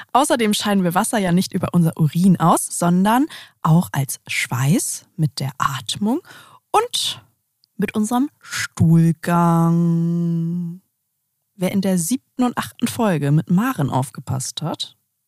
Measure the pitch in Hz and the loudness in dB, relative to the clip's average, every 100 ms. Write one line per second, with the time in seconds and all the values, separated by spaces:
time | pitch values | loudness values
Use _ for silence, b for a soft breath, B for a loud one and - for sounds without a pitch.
0 | B 240 294 277 214 208 214 202 175 185 | B 0 2 0 0 0 0 0 2 0
1 | 226 226 185 170 - 190 - 175 160 - | -2 -2 0 0 0 -4 -2 2 2 2
2 | 156 165 190 170 165 254 - - 170 180 | 0 4 4 4 4 2 0 -2 0 2
3 | 202 240 311 B B B 156 165 - 143 | 2 2 0 B B B 2 2 2 -4
4 | 135 - - - - 123 139 226 - - | -4 -6 -10 -8 -6 -2 0 0 -2 -10
5 | - - 151 - 135 - - 131 - - | -12 -4 -4 -4 -8 -4 -6 -6 -8 -4
6 | 208 302 - B B B _ 403 480 - | -2 -2 -6 B B B _ 0 0 -2
7 | - - - _ _ _ _ - 202 220 | -6 -8 -16 _ _ _ _ -6 -4 -2
8 | 214 247 294 _ - - - - 165 165 | 0 0 -2 _ -12 -10 -6 0 4 6
9 | 165 160 - 170 170 165 165 170 170 170 | 4 2 0 2 2 2 2 2 2 0
10 | 165 170 170 170 165 175 170 185 _ _ | 0 -2 -2 -2 -4 -4 -8 -10 _ _
11 | _ _ _ _ _ - 185 196 196 185 | _ _ _ _ _ -6 -4 -2 0 0
12 | 165 254 _ - 247 240 - - 240 - | -2 -4 _ -4 -2 -2 -8 -6 -6 -2
13 | 214 156 143 151 - 180 254 254 139 131 | 0 0 2 0 2 0 0 -2 -2 -2
14 | 135 - - 131 - - 156 - - _ | -4 -8 -8 -6 -6 -8 -8 -8 -12 _
15 | _ _ | _ _